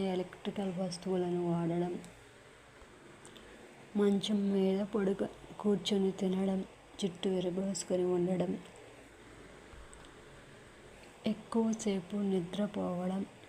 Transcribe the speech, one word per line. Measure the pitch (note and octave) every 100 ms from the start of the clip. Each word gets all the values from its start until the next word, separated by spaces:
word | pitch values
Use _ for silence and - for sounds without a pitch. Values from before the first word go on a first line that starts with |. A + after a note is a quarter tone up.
| F#3+
ఎలక్ట్రికల్ | F#3 F3+ - - G3 F#3+ F3
వస్తువులను | F#3 F3 F#3+ F#3 F3+ F3 F3
వాడడం, | E3+ E3+ E3+ F3 F4+ - - - - - - - - - - - - - - - - - - - G#3
మంచం | G3+ G3+ G3 G#3 G3+
మీద | G3 F#3+ F#3+
పడుక-, | G3+ G#3+ G3 G3 G#3 - - -
కూర్చొని | G#3 G3 F3+ G3+ F#3+
తినడం, | F#3 F#3+ F#3 F#3+ F#3+ F#3+ - - -
జుట్టు | G3 E3+ G3+
విరబోసుకొని | F#3 F3+ F3+ F#3+ G3 - F#3
ఉండడం, | F3+ F3+ F3 F3+ F3+ G3 - - - - - - - - - - - - - - - - - - - - - - - - - - A3
ఎక్కువసేపు | G#3+ - A3+ A3+ A3 G#3+ G3 F3 G#3
నిద్రపోవడం, | G3+ F#3+ E3+ F#3+ G3+ G3+ F#3 F3+ F3+ F#3+ - -